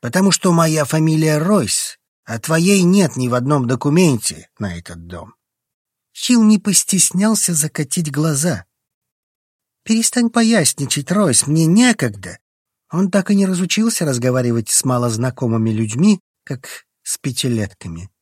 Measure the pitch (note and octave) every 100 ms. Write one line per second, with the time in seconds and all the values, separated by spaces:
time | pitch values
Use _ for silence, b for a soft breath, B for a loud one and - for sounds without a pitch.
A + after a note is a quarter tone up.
0 | B2 F3+ F#3+ E3+ F#3+ E3 E3 D#3 D3 D#3+
1 | D#3+ D#3 D#3 D3+ E3 G#3 A#2+ - - -
2 | _ _ - A2+ - D#3+ F3 G3+ F3 G3
3 | F3 - B2+ B2 B2 D3 B2 A#2+ D3 D3+
4 | F3+ A#2+ - - - _ G#2 E2+ - E2+
5 | E2+ F2+ F2 _ _ _ _ _ _ _
6 | _ - - B3 G#3+ G#3+ - F3 - G3
7 | - F3 G#3+ G#3+ - E3 D3+ - D3+ -
8 | D#3 C#3 D#3+ C#3+ E3 A2+ - _ _ _
9 | _ _ _ _ _ _ _ _ - A3
10 | A3 - A#3 A#3 A3+ A3+ D3+ - C#3+ -
11 | C#3 F#3 G3 A#2+ - D#3 D#3+ F#3+ B3 A3+
12 | B2 G2+ F2+ - _ _ _ _ _ D#3+
13 | G3 G3 F#3+ G3+ F#3+ F3+ F3+ - A3+ -
14 | D#3+ B2+ B2 B2+ B2 A#2 A2+ - C3 B2
15 | A#2+ A2 B2+ B2 B2 A2+ A2 A2 A2 A2+
16 | G3 G#3 _ _ - C3 - - _ _
17 | - - C3 A#2+ C3+ A#2 G2+ - G2 E2
18 | F#2 _